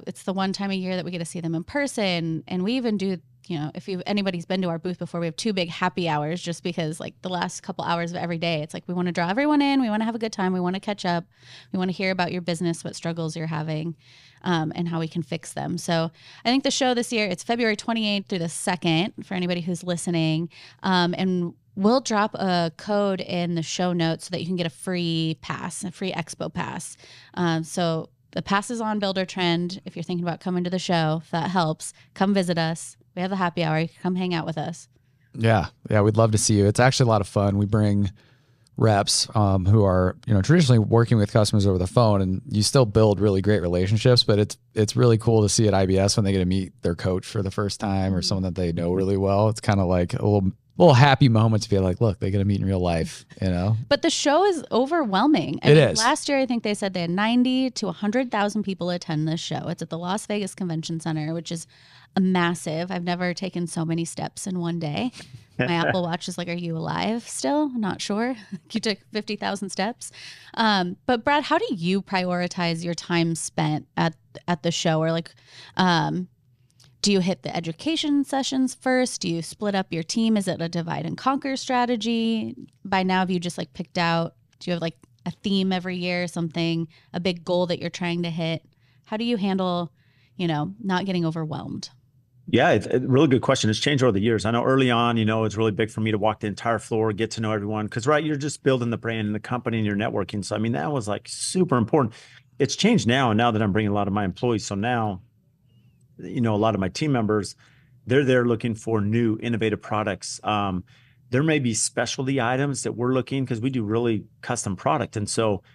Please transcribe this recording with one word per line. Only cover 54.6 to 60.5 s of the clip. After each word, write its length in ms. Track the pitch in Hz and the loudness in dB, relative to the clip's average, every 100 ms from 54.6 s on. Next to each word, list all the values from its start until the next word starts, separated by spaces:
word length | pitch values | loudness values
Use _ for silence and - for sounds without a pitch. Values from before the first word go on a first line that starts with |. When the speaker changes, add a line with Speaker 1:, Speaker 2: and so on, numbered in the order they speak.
| - | 0
Speaker 1:
overwhelming. 880 | 226 269 339 233 190 233 170 127 139 | 0 2 0 2 2 4 4 2 0
I 60 | - | 6
Speaker 2:
It 60 | |
Speaker 1:
mean, 140 | 156 120 | 8 6
Speaker 2:
is. 80 | 220 | 4
Speaker 1:
last 320 | 240 302 - | 0 0 0
year, 80 | 277 | 0
I 80 | 262 | 0
think 160 | 233 | -2
they 100 | 214 | -2
said 220 | 208 196 | -2 -4
they 80 | 185 | -4
had 80 | 170 | -2
ninety 600 | 185 220 247 254 254 262 | 0 2 2 2 2 -2
to 160 | - 190 | -2 -6
a 40 | |
hundred 380 | - 208 247 247 | -2 -2 0 0
thousand 320 | 214 202 208 | 0 0 -2
people 260 | 196 185 175 | -4 -4 -4
attend 400 | 175 - 151 156 | -4 -2 -2 0
this 100 | 165 | -2
show. 300 | - 160 - | -4 -6 -6
It's 140 | 175 | -8
at 80 | 160 | -8
the 80 | 165 | -6
Las 260 | 175 208 | -4 -4
Vegas 300 | - 208 190 | -4 -6 -6